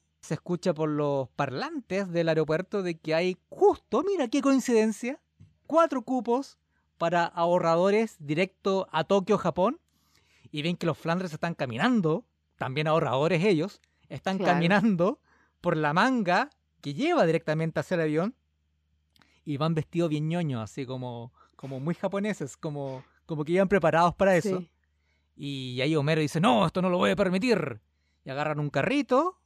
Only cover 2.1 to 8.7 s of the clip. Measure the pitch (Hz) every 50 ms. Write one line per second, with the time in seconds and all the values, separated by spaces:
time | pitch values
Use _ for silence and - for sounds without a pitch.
2.1 | 165 170 165 165 160 160 156 147 156 147 185 - - 202 185 175 170 165 - 156
3.1 | 156 160 180 185 185 - _ _ - - 370 415 320 - _ _ - 240 339 392
4.1 | 403 349 277 226 - 285 - 277 269 262 226 - 240 220 220 220 214 - - 240
5.1 | 285 - _ _ _ _ - _ _ _ _ - 269 330 330 311 294 262 226 -
6.1 | 262 254 208 233 233 262 277 - - _ _ _ _ _ _ _ _ _ 170 170
7.1 | 170 170 170 160 - 175 170 170 175 180 170 165 165 170 180 196 202 220 226 214
8.1 | - _ 151 143 156 151 190 185 _ _ _ 202